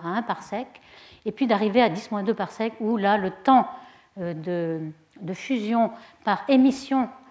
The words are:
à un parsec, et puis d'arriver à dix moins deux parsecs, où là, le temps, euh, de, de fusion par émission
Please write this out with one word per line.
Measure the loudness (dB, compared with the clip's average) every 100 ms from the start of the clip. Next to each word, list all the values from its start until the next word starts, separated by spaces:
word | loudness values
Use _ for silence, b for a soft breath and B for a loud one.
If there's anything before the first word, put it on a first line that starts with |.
à | -4
un | -4
parsec, | -4 -6 -8 -8 -10 -16 B B B B -8
et |
puis | -2 2
d'arriver | 2 2 4
à | 4
dix | 2 -6
moins | -4
deux | -2
parsecs, | -2 -4 -4 -6 -4
où | -2 0
là, | 2 2
le | 0
temps, | -2 4 6 4 B B B B -10
euh, | -8
de, | -6 -4 -4 -2 -4 -6 -12 _ -14
de | -10
fusion | -8 -4 -4 0 0 0 -2 B B
par | -4 -2 4
émission | 6 6 2 -2 -2 -2 -6 -20